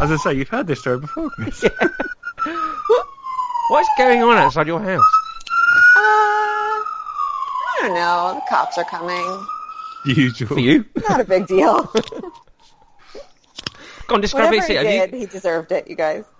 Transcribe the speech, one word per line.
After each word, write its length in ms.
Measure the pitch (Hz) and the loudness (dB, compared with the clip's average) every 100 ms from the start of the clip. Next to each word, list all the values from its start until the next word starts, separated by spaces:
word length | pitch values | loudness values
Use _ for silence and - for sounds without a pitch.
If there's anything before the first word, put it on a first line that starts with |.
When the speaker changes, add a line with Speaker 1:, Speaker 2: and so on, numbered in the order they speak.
Speaker 1:
as 60 | 151 | 2
I 60 | 156 | 0
say, 180 | 175 | 0
you've 140 | 135 135 | -2 -2
heard 180 | 240 185 | -4 -4
this 140 | 127 | -4
story 180 | 131 127 | -2 -4
before, 320 | 147 311 320 | -4 -8 -8
Chris. 320 | - - - - | -6 -8 0 0
Speaker 2:
<laughs> 760 | - - - 1077 - 1077 - 1077 | 2 -4 -4 -10 -10 -12 -8 -6
Yeah. 60 | 339 1077 1077 - 480 906 - 1047 1047 988 679 466 | -4 -6 -4 0 0 0 -12 -12 -8 -6 -4 0
What's 180 | 302 294 - | 2 2 4
going 240 | 254 240 | 4 4
on 140 | 233 220 | 4 4
outside 300 | 143 165 151 | 4 2 -2
your 140 | 165 | -2
house? 200 | 196 190 1077 1077 1077 1077 1077 1077 1077 1077 1077 1077 | -2 2 4 4 0 -10 -6 0 2 6 8 8
Speaker 3:
Uh, 40 | |
I 1800 | 427 427 427 427 415 415 415 427 - 1077 - - - - - - - 622 | 6 4 4 2 -2 -2 -2 -4 -6 -10 -10 -6 -4 -4 -6 -6 -4 -2
don't 120 | 254 | -2
know. 400 | 175 175 175 180 | 0 2 2 0
The 80 | 196 - | -4 -2
cops 260 | 220 147 - | 0 0 -2
are 60 | |
coming. 600 | 170 175 175 180 175 196 196 - - - - - | -4 -6 -6 -4 -4 -6 -8 -10 -12 -14 -14 -8
Speaker 1:
The 80 | 143 | 0
usual. 340 | 127 127 113 113 | 2 2 0 -4
Speaker 2:
For 100 | 123 | 0
you? 260 | 123 240 - - 440 | 4 4 2 -4 0
Speaker 3:
Not 120 | 311 | 0
a 40 | |
big 220 | 220 185 202 | 2 0 2
deal. 360 | 190 320 - | 2 4 4
<laughs> 80 | - 220 - - 359 - _ _ _ _ _ _ - 403 587 _ _ - - - - - - | 0 -2 -4 -10 -14 -18 _ _ _ _ _ _ -20 -20 -20 _ _ -14 -14 -14 -20 -14 -2
Speaker 2:
Go 100 | 214 | 0
on, 40 | |
describe 320 | 202 269 330 | 0 2 4
Speaker 3:
Whatever 120 | - | 4
Speaker 2:
it. 40 | 349 | 2
Speaker 3:
he 60 | |
Speaker 2:
Have 100 | 160 | 0
you 60 | 214 202 - 254 | 2 2 0 -4
Speaker 3:
did, 20 | |
he 60 | 202 | -10
deserved 460 | 196 180 165 165 | -6 -2 -2 -2
it, 160 | 170 - | -4 -4
you 60 | 165 | -4
guys. 280 | 156 156 214 - | -4 -4 -8 -10